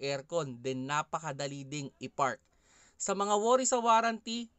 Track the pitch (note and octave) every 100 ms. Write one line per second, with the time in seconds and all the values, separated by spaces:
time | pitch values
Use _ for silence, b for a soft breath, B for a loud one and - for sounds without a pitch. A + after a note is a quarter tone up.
0 | C#3 C#3 C3+ E3+ C#3+ A#2+ C3 C3 C3 D3
1 | D#3 D#3+ D#3+ C#3 C#3+ C#3 C3+ D3 C#3 -
2 | B2+ - C3 A2+ _ b b b b b
3 | - F#3+ G3+ G#3 A3 B3+ B3+ B3+ A#3 A3+
4 | A#3 A3+ - A#3 A3+